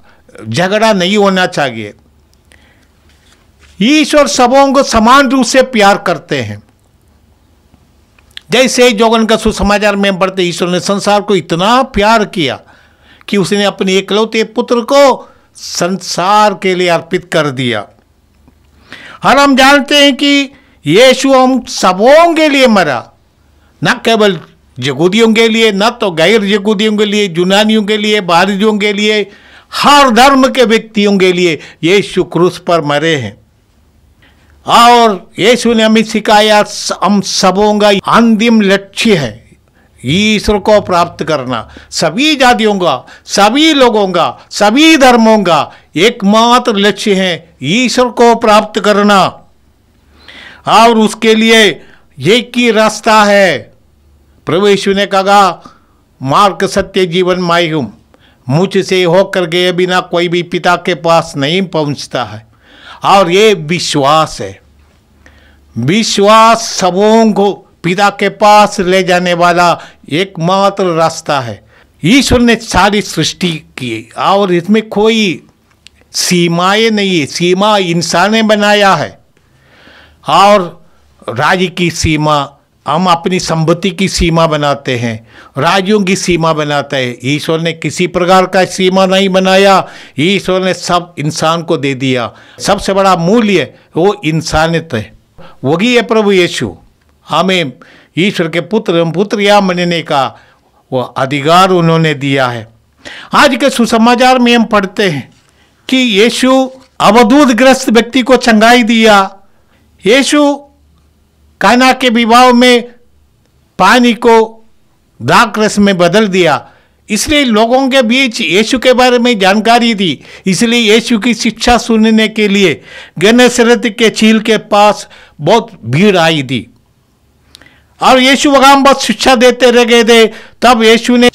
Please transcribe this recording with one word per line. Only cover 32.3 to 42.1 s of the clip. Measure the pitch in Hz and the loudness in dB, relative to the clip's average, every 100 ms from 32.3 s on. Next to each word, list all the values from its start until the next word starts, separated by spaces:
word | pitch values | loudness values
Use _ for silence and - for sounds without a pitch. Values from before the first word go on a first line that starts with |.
| 165 175 170 | -2 -2 -2
पर | - 170 | -2 -2
मरे | 147 143 165 | 0 -2 -2
हैं। | 147 107 - _ _ _ _ _ _ _ _ _ _ _ _ | -4 -6 -14 _ _ _ _ _ _ _ _ _ _ _ _
और | - 196 240 240 226 185 - - | 0 4 4 4 0 -2 -10 -4
यीशु | 196 240 233 | -2 0 0
ने | 226 | 0
हमें | 220 220 | 0 0
सिखाया, | 220 214 220 208 214 208 | -2 -4 0 2 2 0
स-, | 208 - - 196 | -2 -6 -10 -4
हम | - 302 | -2 -2
सबों | - - 190 185 214 208 | -2 -2 -2 0 0 2
का | 208 | 0
अंतिम | 202 - 180 233 214 233 226 | 0 0 0 2 2 2 2
लक्ष्य | 196 196 - - 233 | 2 0 -4 -4 0
है | 180 123 - _ _ _ _ _ _ | 0 -2 -10 _ _ _ _ _ _
ईश्वर | 120 175 214 214 - 208 | -4 -2 0 0 -2 -2
को | 208 208 | 2 0
प्राप्त | 202 175 175 - | 2 -2 -2 -6
करना, | 160 147 123 117 - - - | -6 -6 -4 -8 -10 -20 -14
सभी | - 165 | -6 -4